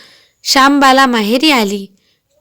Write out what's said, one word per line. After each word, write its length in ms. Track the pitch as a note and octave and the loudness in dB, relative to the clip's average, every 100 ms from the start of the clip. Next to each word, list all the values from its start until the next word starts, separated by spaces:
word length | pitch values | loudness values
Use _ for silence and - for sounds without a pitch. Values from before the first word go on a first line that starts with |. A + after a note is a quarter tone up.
| - _ _ _ | -20 _ _ _
श्यामबाला 600 | - C#4 C4+ C#4+ C4+ C4 C4+ | -4 0 2 2 2 2 0
माहेरी 460 | A#3 G3+ B3+ D#4 | -2 -2 -2 0
आली, 360 | C4 G#3 G3+ G3 _ _ _ _ _ | 0 -2 -6 -12 _ _ _ _ _